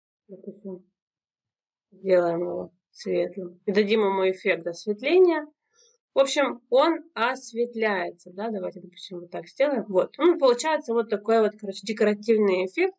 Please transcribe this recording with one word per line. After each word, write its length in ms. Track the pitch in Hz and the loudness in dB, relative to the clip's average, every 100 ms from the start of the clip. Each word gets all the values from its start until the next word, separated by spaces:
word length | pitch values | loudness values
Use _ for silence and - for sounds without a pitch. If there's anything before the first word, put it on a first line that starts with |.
| _ _ _ | _ _ _
допустим, 580 | 190 - - 196 185 _ _ _ _ _ _ _ _ _ _ _ | -20 -18 -18 -16 -16 _ _ _ _ _ _ _ _ _ _ _
сделаем 480 | 185 190 180 175 170 | _ 2 2 2 0
его 320 | 175 180 185 _ _ | -4 -6 -10 _ _
светлым 680 | - 196 175 175 196 175 - - | -12 -4 -2 -2 -6 -14 -10 -2
и 60 | |
дадим 300 | 196 202 220 | 0 2 2
ему 280 | 196 190 190 | 2 0 0
эффект 380 | 185 202 170 170 | 0 -2 -2 -4
осветления, 800 | 165 214 208 269 359 359 311 302 _ _ _ _ _ _ | -8 -8 -6 2 4 4 2 -4 _ _ _ _ _ _
в 60 | 262 | 0
общем, 420 | 269 302 262 233 - | 2 2 0 -2 0
он 340 | 254 330 330 - - | 2 4 0 -6 -4
осветляется, 1160 | 233 262 - 226 240 226 220 190 175 175 185 | -2 -4 -8 -4 -4 -2 0 0 -4 -10 -16
да, 180 | 185 226 | -10 -8
давайте, 320 | 202 180 180 | -6 -8 -12
допустим, 400 | 180 - - 175 | -18 -20 -16 -14
вот 100 | 175 | -12
так 160 | 170 165 | -14 -8
сделаем. 380 | - 285 254 208 | -2 0 0 -2
Вот, 260 | 185 - - | 0 0 2
ну, 200 | 330 330 | 2 4
получается 560 | 269 240 311 302 240 | 4 2 0 -2 -2
вот 160 | 233 220 | -4 -2
такой 320 | 202 208 226 | -4 2 2
вот, 120 | 214 214 | 2 -2
короче, 200 | 202 196 | -12 -10
декоративный 840 | - 220 214 208 220 220 202 185 185 | -6 0 0 0 2 2 4 2 -2
эффект. 260 | - 370 | -2 -4